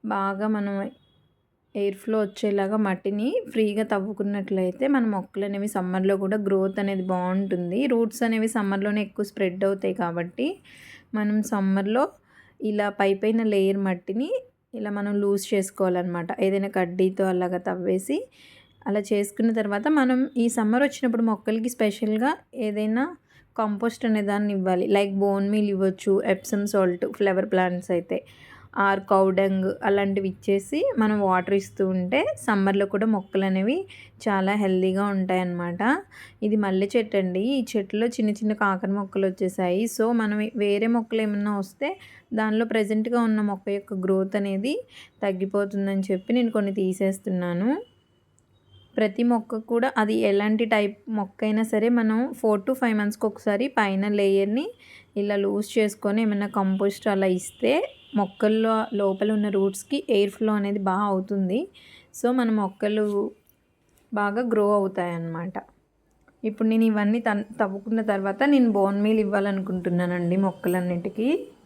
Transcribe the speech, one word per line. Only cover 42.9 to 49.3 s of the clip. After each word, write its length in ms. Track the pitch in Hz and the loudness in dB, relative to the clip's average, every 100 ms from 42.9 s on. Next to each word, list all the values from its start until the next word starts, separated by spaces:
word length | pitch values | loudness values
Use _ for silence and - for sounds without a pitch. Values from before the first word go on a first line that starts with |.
| 214 226 240 233 | 0 0 2 2
ఉన్న 120 | 214 208 | 2 0
మొక్క 180 | 196 208 202 | -2 -4 -6
యొక్క 240 | 202 190 190 | -4 -4 0
గ్రోత్ 300 | 190 190 208 | 2 2 -2
అనేది 340 | 202 196 226 381 - - - _ 202 | -2 -2 -2 -4 -6 -20 -20 _ -4
తగ్గిపోతుందని 800 | 185 196 202 202 202 196 196 190 | -2 -2 -2 -2 -2 -2 -2 0
చెప్పి 280 | 185 190 240 | -4 0 0
నేను 140 | 233 220 | 2 0
కొన్ని 160 | 202 196 | -2 0
తీసేస్తున్నాను. 880 | 190 185 196 190 - 185 175 175 214 330 494 _ _ _ _ _ _ _ _ - _ - | -2 0 -2 -2 -4 -2 -2 0 0 0 -4 _ _ _ _ _ _ _ _ -20 _ -2
ప్రతి 260 | 214 196 | 0 2
మొక్క 280 | 240 | 2